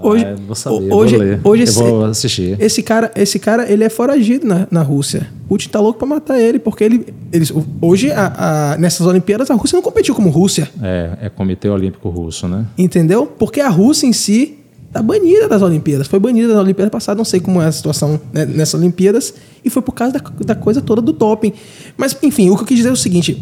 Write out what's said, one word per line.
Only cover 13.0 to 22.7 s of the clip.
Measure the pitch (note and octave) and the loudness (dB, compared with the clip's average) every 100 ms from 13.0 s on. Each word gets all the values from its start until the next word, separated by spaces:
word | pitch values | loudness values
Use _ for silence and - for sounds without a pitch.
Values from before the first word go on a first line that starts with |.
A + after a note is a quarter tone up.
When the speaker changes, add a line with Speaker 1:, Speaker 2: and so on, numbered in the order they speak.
| D#3+ G#3 D#4 | 2 0 -2
Speaker 1:
Porque | - A3 C#4 | -4 -4 0
a | C#4 | 0
Rússia | E3+ A3 D4+ C4 | 2 4 2 2
em | |
si | G#3 - G#3+ D4 - _ - - | 0 0 0 0 -6 _ -20 -12
tá | - | -4
banida | A3 G#4 F4 G#4 G#4+ | -2 2 4 4 4
das | G#3 | 2
Olimpíadas. | F#3+ D#3 D#3+ C#3 C3+ | 2 2 0 -2 0
Foi | G3 | 0
banida | A3+ A3+ A#3 | 2 2 4
das | G#3+ | 2
Olimpíadas | F#3+ F#3+ G#3 | 2 2 -2
passadas, | A3+ - G#3 | -2 -4 -4
não | |
sei | A3 F#3 | 0 -2
como | F3 F3+ | 0 0
é | D#3+ | 0
a | |
situação, | D3+ D3+ - D3 D3+ B2 | -2 -4 -2 -2 -2 -4
né, | A#2 D3 | -4 -2
nessas | C#3 D#3 D#3+ | 0 0 2
Olimpíadas, | F3 E3+ F#3+ A3+ - - - - | 0 2 2 2 -2 -12 -20 -8
e | B3 | -4
foi | C4 | -2
por | - | -4
causa | - A#3+ | -4 -4
da, | - - - | -4 -8 -8
da | G3 | -4
coisa | G#3+ G#3 A#3+ | -2 0 0
toda | - A3 | 0 0
do | A#3 | 0
doping. | D#4+ G#3+ A3 G#3+ - - - - - | 0 0 2 -2 -4 -16 -20 -18 -6
Mas, | C4 C4 | -6 0
enfim, | D4 - F3+ | 0 4 4
o | G3 | 4
que | |
eu | |
quis | G#3+ | 2